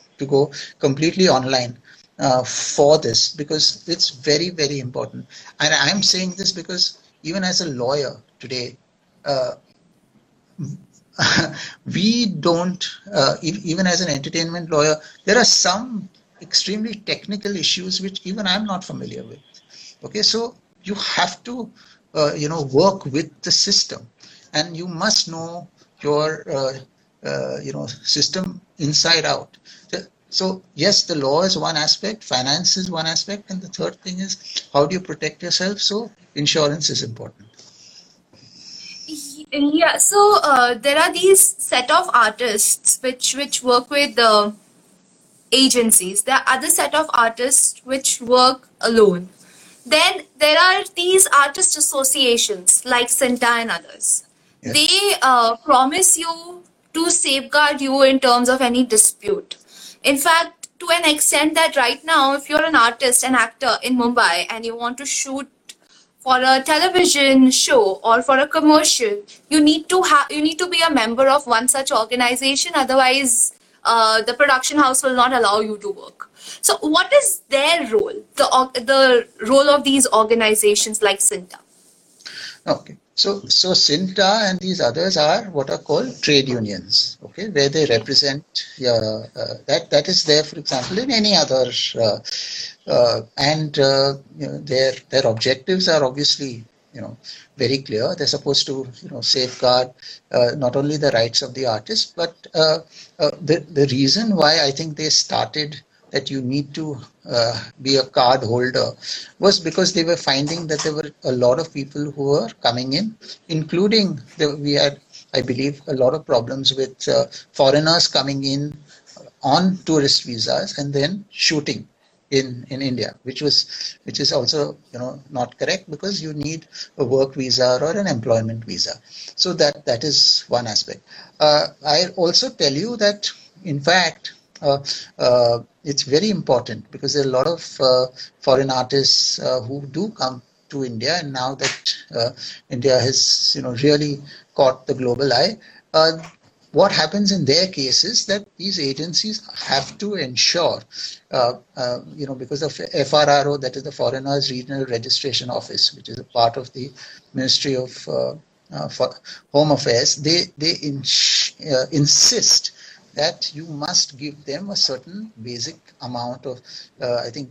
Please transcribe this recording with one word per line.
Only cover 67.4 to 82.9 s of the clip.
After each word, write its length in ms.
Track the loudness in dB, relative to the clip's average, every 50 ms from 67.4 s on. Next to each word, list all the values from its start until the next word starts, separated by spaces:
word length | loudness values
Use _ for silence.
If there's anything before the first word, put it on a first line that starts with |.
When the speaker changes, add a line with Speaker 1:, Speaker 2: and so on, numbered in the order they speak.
| 8 6
Speaker 2:
show 500 | 6 4 2 4 4 4 4 4 2 0 2
or 180 | 2 4 4 4
for 160 | 4 2 2
a 80 | 2
commercial, 760 | 2 0 2 4 6 6 6 6 4 0 0 0 -2 -2 -4 -8 -14 -20 -20 _ 0
you 120 | 2 4
need 280 | 6 4 4 2 0 0
to 140 | 0 0 2
ha-, 240 | 4 4 4 2 2
you 120 | -2 -2 -2
need 160 | -2 0 0
to 100 | -4 -2
be 120 | 0 0 0
a 80 | 2
member 380 | 2 2 0 0 2 2 4 4
of 180 | 4 4 2
one 220 | 2 0 0 2 2
such 220 | 0 0 0 -2
organization. 840 | 0 0 0 0 0 0 0 0 0 0 0 0 0 0 -2 -2 0
Otherwise, 840 | -2 0 2 4 4 4 4 4 2 2 0 2 0 0 -2 -2 _ _ _ _ _ -2
uh, 380 | 0 2 4 4 4 2 2 0
the 120 | 0 0
production 440 | 2 4 4 4 2 0 0 2 4
house 240 | 4 4 4 2 0
will 120 | 0 2
not 180 | 4 2 4 4
allow 280 | 2 2 2 2 2
you 180 | 0 -2 -6 -8
to 120 | -8 -10
work. 400 | -10 -10 -12 -20 _ -20 -20 _ _ _ -20 -18 -14 -2
So 160 | 0 0 0 2
what 340 | 0 2 2 2 2 6 4
is 280 | 4 4 4 -2 -4 _ -2
their 420 | 0 2 2 4 2 2 0 2
role, 320 | 0 0 0 0 -6 -10 -14 _ -2
the 180 | 0 0 4 4
org-, 200 | 2 2 2 -2
the 520 | -6 0 2 4 6 6 6 6 4 2 0 _ -8 0
role 240 | 4 4 6 6 6
of 140 | 4 4 4
these 220 | 2 4 4 4
organizations 920 | 4 4 2 4 4 4 2 4 2 2 4 4 2 4 2 0 -2 -2 0 0
like 180 | 0 2 2
cinta? 360 | 0 0 -2 -2 -10 -12 -20 -20 _ _ _ _ _ _ _ _ _ _ _ _ -20 -18 -16 -16 -16 -16 -16 -14 -4
Speaker 1:
Okay. 320 | -4 -4 -4 -4 -18